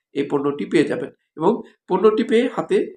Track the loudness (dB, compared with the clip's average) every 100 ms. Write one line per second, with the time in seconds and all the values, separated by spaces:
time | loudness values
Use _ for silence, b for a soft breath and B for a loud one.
0 | _ -6 -2 0 -2 -4 0 2 2 -2
1 | -8 _ _ -2 0 0 B B -4 2
2 | 2 2 2 2 0 -2 -2 0 -2